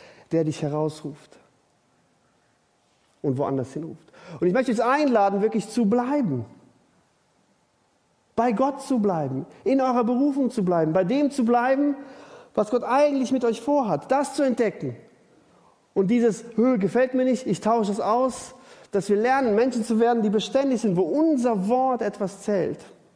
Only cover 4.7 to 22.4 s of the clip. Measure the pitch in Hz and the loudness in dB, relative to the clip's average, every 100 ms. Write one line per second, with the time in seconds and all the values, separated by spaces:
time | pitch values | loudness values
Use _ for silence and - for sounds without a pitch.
4.7 | 226 233 285 294 226 196 196 214 220 - | 0 0 2 2 2 2 0 -2 -2 -4
5.7 | - 208 240 247 294 214 127 113 - _ | -2 0 0 0 -2 -2 -4 -8 -16 _
6.7 | _ _ _ _ _ _ _ _ _ _ | _ _ _ _ _ _ _ _ _ _
7.7 | _ _ _ _ _ _ - 240 202 269 | _ _ _ _ _ _ -2 0 2 0
8.7 | 277 - 254 202 165 139 131 - - - | -2 -2 0 0 0 -2 -4 -8 -6 0
9.7 | 269 262 247 226 247 285 277 254 - 185 | 2 2 2 2 2 0 0 -2 0 0
10.7 | 170 160 185 185 269 285 - 226 240 247 | 2 2 2 2 2 0 0 2 2 2
11.7 | 269 285 277 - - - - - - 208 | 2 0 -2 -10 -20 -20 -20 -6 -4 0
12.7 | 247 233 262 294 277 240 262 240 226 - | -2 0 2 2 2 0 0 0 -2 0
13.7 | 285 220 147 - 269 277 - 269 233 214 | 0 2 -2 0 0 0 0 0 2 0
14.7 | - 139 117 - _ _ _ _ _ _ | -2 -8 -10 -16 _ _ _ _ _ _
15.7 | _ _ - 190 240 233 180 - - 247 | _ _ -2 2 4 2 0 -4 0 2
16.7 | 247 190 233 254 262 254 240 - 190 214 | 2 2 2 0 2 2 0 -2 -2 0
17.7 | 233 202 202 190 233 262 - - - - | 0 0 -2 0 0 0 -4 -14 -20 -20
18.7 | - - 202 190 202 240 269 254 208 254 | -20 -6 -4 0 0 2 2 2 2 2
19.7 | 240 214 220 233 233 214 208 - 269 277 | 0 0 2 2 2 0 0 0 0 0
20.7 | 240 220 175 165 277 320 277 240 208 190 | 0 0 0 0 2 2 2 0 0 0
21.7 | 254 262 240 208 - 190 - | 0 2 0 -4 -4 -6 -6